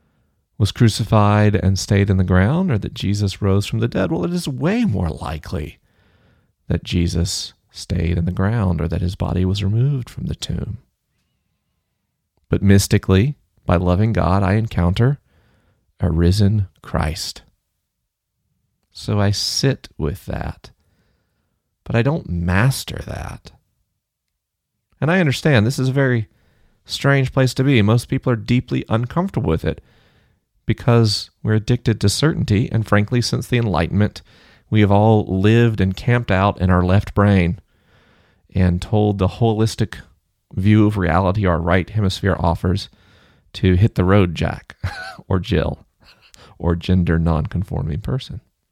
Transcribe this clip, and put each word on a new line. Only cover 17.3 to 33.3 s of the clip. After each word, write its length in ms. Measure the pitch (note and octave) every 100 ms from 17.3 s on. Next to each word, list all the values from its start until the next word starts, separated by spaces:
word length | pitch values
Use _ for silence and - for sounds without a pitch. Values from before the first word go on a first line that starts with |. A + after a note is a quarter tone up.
| - _ _ _ _ _ _ _ _ _ _ _ _ _ _ _
So 280 | - - G#2
I 120 | G2+
sit 580 | G2+ - - C#3 - - -
with 300 | D2 - -
that, 420 | - - - - _ _ _ _ _ _ _ _ _ _ _
but 120 | - A#2
I 80 |
don't 260 | B2 D#3+ -
master 720 | E2+ F2 F#2 C3 - - - -
that. 440 | - - - - _ _ _ _ _ _ _ _ _ _ _ _ _ _ -
And 100 | C#3+
I 80 | F#3
understand 460 | D#3 - D#3+ B2 G#2+
this 140 | C3+
is 100 | C3
a 40 |
very 360 | C3+ C3+ A#2 G#2 _ _ _ _ _ -
strange 480 | - C#3 C#3 C3
place 200 | C#3 C3 -
to 80 | C3+
be. 160 | B2+
Most 260 | G2+ A#2 -
people 240 | C3+ C3
are 60 | A2+
deeply 480 | G#2 B2 - B2+ -
uncomfortable 640 | A2 B2 E3+ G3 C3 F#2+
with 160 | D#2+ -
it 160 | - _ _ _ _ _ _ _ _ -
because 640 | A2 - A#2 A2 - - _
we're 140 | A2 G#2+
addicted 440 | G#2 B2 - G#2+
to 80 | G2+
certainty, 640 | - D3+ D#3+ - G2+ -
and 160 | A2+ G#2
frankly, 340 | G#2 G#2+ B2
since 260 | -